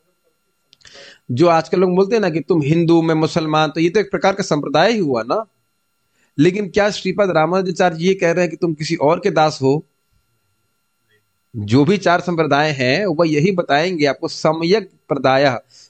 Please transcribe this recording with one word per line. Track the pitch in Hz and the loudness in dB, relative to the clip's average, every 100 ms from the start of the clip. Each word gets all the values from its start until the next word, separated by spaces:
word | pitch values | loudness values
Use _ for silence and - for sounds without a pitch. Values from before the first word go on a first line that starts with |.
| _ _ _ _ _ _ _ _ - - - - - | _ _ _ _ _ _ _ _ -20 -20 -20 -20 -8
जो | 123 170 | 0 2
आजकल | 165 156 185 | 2 0 0
लोग | 185 180 | 2 2
बोलते | 196 226 | 0 0
हैं | |
ना | 185 | -2
कि | 156 | -4
तुम | - 170 | -2 0
हिंदू, | 139 170 165 170 | 2 0 4 2
मैं | 165 | 2
मुसलमान, | 160 156 175 156 156 156 | 0 0 -2 -2 -2 -2
तो | 165 | 0
ये | 170 | 0
तो | 214 | 0
एक | 196 | -2
प्रकार | 185 196 | -2 -2
का | 196 | -2
संप्रदाय | 185 151 143 151 196 | -2 -2 0 2 2
ही | 220 | 0
हुआ | 151 117 | -2 -2
ना। | 117 202 220 _ _ _ _ _ _ _ _ - | -2 -4 -6 _ _ _ _ _ _ _ _ 0
लेकिन | 170 202 185 | 2 2 -4
क्या | 208 202 | 0 0
श्रीपद | - 185 185 196 | -2 -6 -2 0
रामानुजाचार्य | 160 156 185 185 175 180 160 | 2 0 0 -4 0 -2 0
ये | 180 | -2
कह | 190 170 | 0 0
रहे | 170 | 0
हैं | 175 | -2
कि | 165 | -2
तुम | 170 | -6
किसी | 151 156 170 | -4 -6 0
और | 139 180 | 0 0
के | 202 | 0
दास | 156 156 139 | 0 0 0
हो? | 131 151 - _ _ _ _ _ _ _ _ _ _ _ _ _ _ _ _ 117 | -2 -2 -6 _ _ _ _ _ _ _ _ _ _ _ _ _ _ _ _ -10
जो | 104 131 | 0 2
भी | 143 202 | 4 2
चार | 175 175 | 2 0
संप्रदाय | 175 165 151 139 156 | 0 -2 0 0 0
हैं, | 135 127 160 208 | -2 -2 0 -2
वह | 156 160 | 0 0
यही | 147 190 | 2 0
बताएंगे | 185 156 143 180 170 143 | 0 0 0 0 0 -2
आपको, | - 165 | -2 -8
सम्यक | - 160 165 170 214 185 _ - | -2 -2 0 0 0 -2 _ -6
प्रदाय, | 139 131 135 143 113 _ _ | -2 2 2 2 -2 _ _